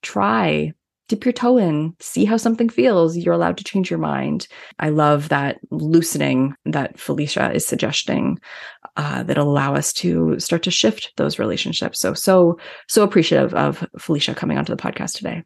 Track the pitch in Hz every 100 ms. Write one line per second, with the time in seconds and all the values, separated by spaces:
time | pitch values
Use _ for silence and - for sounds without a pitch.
0 | - 208 202 220 175 151 156 - _ _
1 | _ 214 254 240 240 254 180 151 160 -
2 | - - 208 220 226 226 233 - 254 190
3 | 165 170 170 170 170 180 - 196 185 165
4 | 156 139 139 - - - - - 156 151
5 | 151 147 151 147 139 - - 160 156 165
6 | 165 147 143 127 135 147 - 151 131 -
7 | - 147 147 - - - - - - 151
8 | - 73 - 175 - - - - - -
9 | 147 131 - 147 147 143 139 143 151 -
10 | 175 165 160 - - 170 185 - - 214
11 | - - 147 - 107 - - 165 - -
12 | 92 - - 190 175 170 - - - -
13 | 208 196 160 143 135 - 147 147 175 -
14 | - 147 - 156 156 139 147 - - -
15 | - - - 170